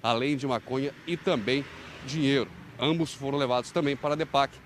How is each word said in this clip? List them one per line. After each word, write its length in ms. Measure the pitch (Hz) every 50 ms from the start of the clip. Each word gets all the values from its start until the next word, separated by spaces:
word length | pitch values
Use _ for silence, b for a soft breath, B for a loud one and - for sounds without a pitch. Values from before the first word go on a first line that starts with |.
além 360 | - 117 117 113 127 143 147 131
de 80 | 131
maconha 480 | 135 127 113 - - 127 135 139 143 - - -
e 120 | - 170 165
também 440 | - 190 170 123 98 117 131 143 135 - - - - - - - -
dinheiro. 440 | 135 139 160 143 135 139 135 110 - - - - - - -
Ambos 320 | 120 147 160 170 165 139
foram 240 | - - 139 139 139
levados 340 | 143 139 123 123 123 123 -
também 240 | - 175 151 143 139
para 200 | 127 - 147 147
a 20 |
depac 400 | 151 160 - - 139 139 135 - - -